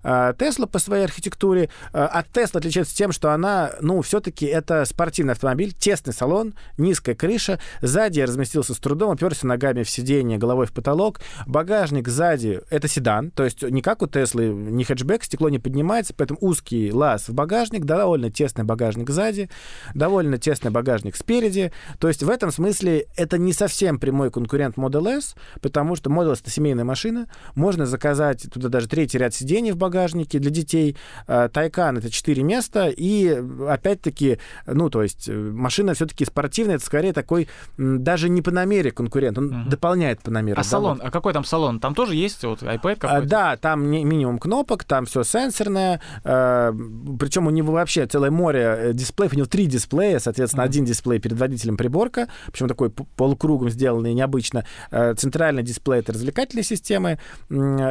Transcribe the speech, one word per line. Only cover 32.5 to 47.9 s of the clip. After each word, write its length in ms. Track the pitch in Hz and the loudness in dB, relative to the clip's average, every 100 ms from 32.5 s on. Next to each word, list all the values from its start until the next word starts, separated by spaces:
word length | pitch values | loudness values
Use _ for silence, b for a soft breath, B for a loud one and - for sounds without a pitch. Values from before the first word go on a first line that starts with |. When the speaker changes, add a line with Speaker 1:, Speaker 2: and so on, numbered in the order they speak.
| 240 226 214 175 | 2 0 2 2
Speaker 1:
и, 540 | - 175 208 185 135 127 131 139 | 2 0 4 4 2 -2 -4 -2
опять-таки, 680 | 139 190 202 160 - 139 117 B B - | 0 2 0 -2 0 2 2 B B -2
ну, 240 | 135 165 | 0 2
то 120 | 117 | 2
есть, 260 | 104 - - | 0 -2 -8
э, 40 | |
машина 600 | 107 107 110 127 - 202 | -6 -6 -4 -2 0 2
всё-таки 300 | 151 156 - | 0 -2 -2
спортивная, 520 | 135 - 143 - 220 156 | -2 0 -2 0 0 0
это 80 | |
скорее 280 | - 147 185 | 0 0 0
такой, 360 | 151 - 170 160 B B - | 0 0 0 0 B B -4
м, 260 | 131 131 | 0 0
даже 240 | 131 170 170 | 0 2 2
не 140 | 175 | 2
по 80 | 180 | 2
намере 400 | 180 185 202 143 | 0 2 2 2
конкурент, 440 | - 120 139 131 104 | -2 -2 0 0 0
он 80 | 143 | -2
Speaker 2:
Мгм. 220 | 120 120 | -2 -2
Speaker 1:
дополняет 540 | 139 170 180 151 110 | 0 2 2 0 -2
по 80 | 117 | -2
намеру, 300 | 113 107 104 | -2 0 0
Speaker 2:
А 20 | |
Speaker 1:
да, 60 | - | 0
Speaker 2:
салон, 300 | - 202 131 | 0 0 -2
Speaker 1:
вот. 80 | 123 | -4
Speaker 2:
а 40 | |
какой 220 | 165 196 | -2 0
там 120 | 147 | -2
салон? 360 | 135 165 147 113 | 0 0 0 0
Там 140 | 131 | -2
тоже 200 | 147 240 | 0 0
есть 280 | 156 185 - | 0 -2 -4
вот 180 | 120 110 | -6 -6
iPad 300 | 135 113 185 | -4 -2 -2
Speaker 1:
А, 40 | 208 | -2
Speaker 2:
какой-то? 300 | - 143 143 | 2 2 4
Speaker 1:
да, 280 | 214 180 127 | 2 2 0
там 300 | 160 156 143 | 0 0 2
ми-, 180 | 156 | 2
минимум 340 | 147 160 131 120 | 2 2 2 0
кнопок, 460 | 165 247 285 208 | 0 0 0 -2
там 220 | - 135 123 | 0 0 0
всё 160 | 131 | -2
сенсорное, 800 | 120 226 269 - 208 190 190 175 B 101 | 0 0 0 -2 0 0 0 0 B -8
э, 480 | 131 131 127 123 120 110 117 110 139 131 | 0 2 4 4 2 0 -8 -10 -8 -4
причём 280 | 139 185 160 | 0 2 2
у 40 | |
него 220 | 156 156 | 2 2
вообще 340 | 160 170 | 2 2